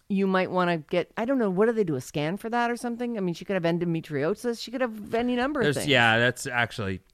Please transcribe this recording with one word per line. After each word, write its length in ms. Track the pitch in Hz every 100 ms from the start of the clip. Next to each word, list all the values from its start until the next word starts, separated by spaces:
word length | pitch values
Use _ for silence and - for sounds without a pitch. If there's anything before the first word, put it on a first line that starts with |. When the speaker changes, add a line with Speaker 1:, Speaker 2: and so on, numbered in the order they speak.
| -
Speaker 1:
you 160 | 196 190
might 240 | 185 165
wanna 280 | 180 175 170
get, 340 | - 175 - -
I 80 | 233
don't 120 | 277
know, 120 | 208
what 160 | 180 226
do 60 |
they 100 | 220
do, 120 | 180 131
a 60 |
scan 360 | - 156 151 196
for 120 | 226
that 220 | 240 233
or 60 | 240
something? 400 | 240 233 240 226
I 20 |
mean, 140 | 180 170
she 80 | 180
could 100 | 190
have 80 |
endometriosis. 1000 | 170 170 175 165 - 143 156 214 240 226
She 80 | -
could 100 | 240
have 320 | 247 220 202
any 220 | 226 247 247
number 240 | 247 302
of 60 | 147
Speaker 2:
There's, 100 | 135
Speaker 1:
things. 120 | 143
Speaker 2:
yeah, 280 | 127 117 113
that's 300 | 123 - 135
actually 540 | 123 117 - 98 92 _